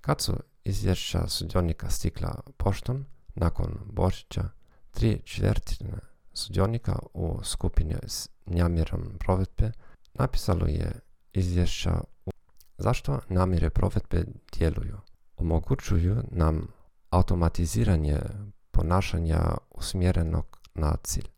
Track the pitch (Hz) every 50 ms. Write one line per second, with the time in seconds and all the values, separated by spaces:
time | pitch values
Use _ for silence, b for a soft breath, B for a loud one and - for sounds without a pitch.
0 | - - 147 - - - 87 - - _ _ _ _ 104 98 - - 95 92 -
1 | - - - 85 80 - - - 90 82 - 92 87 85 82 - - - - -
2 | - - - - 85 82 - - - - - _ - - 101 - - - 123 139
3 | 139 - - - - - - - 90 85 - - 85 82 82 95 104 101 - 92
4 | 92 92 - - - _ - 98 92 90 - b b b b b b - - -
5 | - 113 - - - - - - 95 98 101 - - - - - - 90 - -
6 | - - - _ _ - - - - - 95 95 95 104 117 117 - - 92 -
7 | - - - - 90 82 87 - - - - - - 87 - - - - 82 -
8 | - - - - - - - - - - 85 87 87 87 85 82 80 - - 87
9 | 82 - - - - - 92 92 92 - - - 110 107 113 b b b b b
10 | b - _ - 127 - - - - - 92 85 87 82 78 80 82 82 - -
11 | - - - _ _ _ - 95 92 87 87 87 90 - - - - 87 82 82
12 | - - - _ - - - - _ _ _ - - - - - 92 117 127 -
13 | - - 139 123 - - 95 92 92 92 92 85 80 80 - - - 92 - -
14 | - - - 87 82 - - - _ - - - 80 80 80 - - 90 98 101
15 | - - - _ - - - - 87 82 78 82 85 - 135 127 - - 101 85
16 | 85 90 104 120 107 - - 85 80 80 80 80 82 - - - - - _ _
17 | _ - - 90 90 - 92 87 85 82 - - 87 82 - 107 117 110 92 80
18 | 76 73 73 73 - - - 101 104 101 - - _ _ - 87 85 80 87 95
19 | 98 - - 87 82 80 80 80 80 80 80 - - _ - - - - - 95
20 | 90 90 92 95 82 80 80 80 78 - - - - - _ - 78 80 80 -
21 | - - - - - - -